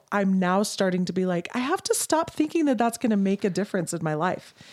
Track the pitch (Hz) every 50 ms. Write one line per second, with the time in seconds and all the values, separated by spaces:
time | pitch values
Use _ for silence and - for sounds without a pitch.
0 | _ - - 202 202 190 190 185 180 180 185 196 214 - - - 196 185 180 185
1 | 185 175 175 190 185 185 180 170 175 - - 247 247 269 349 392 - - 453 -
2 | - - 330 311 330 339 - - 311 311 - 339 320 285 254 214 233 233 226 -
3 | - 226 220 202 196 190 196 202 - 208 170 190 196 - - 196 165 - - 170
4 | 160 156 156 151 160 185 - - - - - - - -